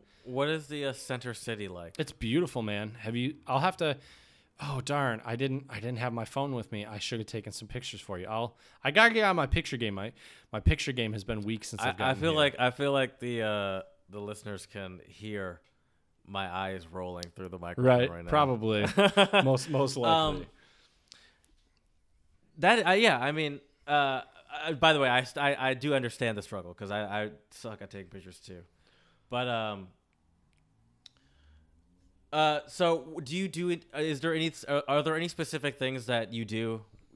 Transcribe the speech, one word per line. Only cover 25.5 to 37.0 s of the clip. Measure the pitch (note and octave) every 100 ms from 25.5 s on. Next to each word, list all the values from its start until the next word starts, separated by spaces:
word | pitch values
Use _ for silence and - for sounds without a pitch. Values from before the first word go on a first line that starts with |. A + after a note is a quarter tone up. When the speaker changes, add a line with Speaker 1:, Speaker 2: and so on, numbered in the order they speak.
| C#3+ C3
Speaker 1:
I | B2
do | D3
understand | C#3 A#2+ - A#2 G#2
the |
struggle | - G2 F2
'cause | F2 G2+
I, | G#2 G2+ G#2 G#2+
I | A2 _
suck | - A2+ G#2
at | G2
taking | G2+ F2+
pictures | F#2+ F#2 -
too. | - F2+ F2 _ _ _ _ _ -
But, | B2 B2
um, | A#2 A2 G2+ F#2 _ _ _ _ _ _ _ _ _ _ _ - _ _ _ _ _ _ _ _ _ _ _ -
uh, | D3+ D#3 D3+ -
so | - F3 E3
w-, | C#3+ D#3
do | C3+ F3
you | G3
do | D#3+ F3
it, | F3 - C#3+
uh, |
is | D#3+ C#3
there | D#3+
any, | D#3+ D#3+
s-, | - -
uh, | C#3+ C3+
are | C#3+
there | D#3 D#3+
any | E3+
specific | - D3+ D3+ C#3+ -
things | C3 C3 A2+
that | A#2 A2
you | A#2 G#2+
do, | A2 A2+ A2+ G#2+ -